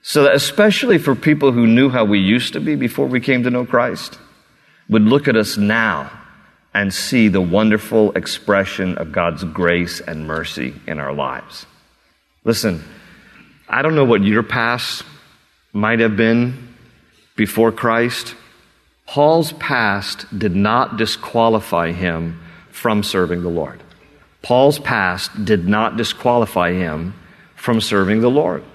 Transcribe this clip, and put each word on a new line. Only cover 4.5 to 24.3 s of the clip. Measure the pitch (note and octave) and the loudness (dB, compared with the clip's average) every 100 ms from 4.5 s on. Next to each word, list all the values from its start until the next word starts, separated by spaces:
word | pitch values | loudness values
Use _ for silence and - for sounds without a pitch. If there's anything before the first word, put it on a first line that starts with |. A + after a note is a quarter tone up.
| _ _ _ - | _ _ _ 0
would | G#2+ | 4
look | G#2+ C#3 C#3+ | 4 4 4
at | A2+ | 0
us | G#2 G#2 | 0 -2
now | G2+ A2+ A2 D2+ C#2+ - - - _ _ _ G2+ | 0 2 0 -2 -8 -16 -20 -20 _ _ _ -2
and | G2+ | -2
see | - - B2+ A2 | -4 -2 2 4
the | F#2+ | 4
wonderful | F2+ F#2+ A2 G#2+ - A2+ G#2+ | 2 2 4 2 2 2 2
expression | - F2+ - - G2 G2 - F#2 - | 0 -10 -8 0 0 0 -4 -4 -4
of | E2 | -4
God's | E2+ E2+ D2+ F2+ | -2 -2 -2 -8
grace | D#2+ F2 F2 E2+ - | -2 0 0 -2 -6
and | - D#2 D#2 | -10 -10 -6
mercy | D#2+ D#2+ - C2 C#2+ - | -8 -8 -8 -10 -10 -12
in | D2+ | -8
our | C#2 | -6
lives. | C#2+ C2+ C2 - - - _ _ _ _ _ _ _ | -6 -6 -8 -14 -20 -20 _ _ _ _ _ _ _
Listen, | A2+ A2+ A2 E2 - - - - - - - _ - | -2 -2 -2 -4 -10 -20 -20 -20 -20 -20 -20 _ -4
I | B2 | 0
don't | D3+ D#3 | 2 2
know | |
what | C3 A2 | 4 4
your | G2+ G#2+ | 4 2
past | A2 B2 A#2 A#2+ - - - - _ _ _ _ _ | 0 -2 -2 -2 -6 -10 -14 -20 _ _ _ _ _
might | G#2 G#2+ A#2 | -2 0 2
have | A2+ G#2 | 2 2
been | A2+ A#2 B2 C3 - - - _ _ _ _ - | 2 2 0 -4 -16 -20 -20 _ _ _ _ -4
before | G#2 - A2+ | -2 2 2
Christ. | A2 A#2+ A2+ A#2+ B2 - - - _ _ _ _ _ - | 2 -2 0 0 -4 -12 -16 -20 _ _ _ _ _ -8
Paul's | D3+ D3 E3 D#3+ | 2 4 4 0
past | D#3+ - C3 G#2+ G2+ - - - G#2 | -6 -4 0 0 -2 -6 -12 -10 -4
did | G#2+ F2+ | -2 0
not | G#2 A#2+ C3 G#2+ | 2 2 0 -2
disqualify | A2 - - A#2 A2+ A2 - E2+ E2 | -4 -4 -4 0 2 2 0 -2 -2
him | F2 F2+ E2 E2 E2 - - - | -2 -4 -4 -6 -10 -18 -20 -20
from | - A#2 G#2+ | -6 -2 -2
serving | G2+ F#2+ E2+ F2 | -2 -2 0 -2
the | F2 | -4
Lord. | E2+ C#2+ - - - _ _ _ | -4 -6 -12 -20 -20 _ _ _